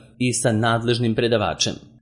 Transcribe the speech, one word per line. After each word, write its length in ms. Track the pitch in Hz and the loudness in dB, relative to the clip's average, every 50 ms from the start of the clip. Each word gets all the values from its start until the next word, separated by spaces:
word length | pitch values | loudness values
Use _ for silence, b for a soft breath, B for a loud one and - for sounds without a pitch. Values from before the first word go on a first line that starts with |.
| B B B B | B B B B
i 140 | 127 123 | -2 -2
sa 200 | 117 - - 123 | 0 0 0 0
nadležnim 640 | 110 107 117 113 117 113 117 123 120 117 123 113 110 | 2 2 2 2 0 0 0 0 0 0 0 0 0
predavačem. 580 | 117 117 113 120 107 101 82 76 - - 104 - - - - - - | 0 0 2 2 0 0 -2 -2 -2 -4 -4 -4 -10 -14 -20 -14 -4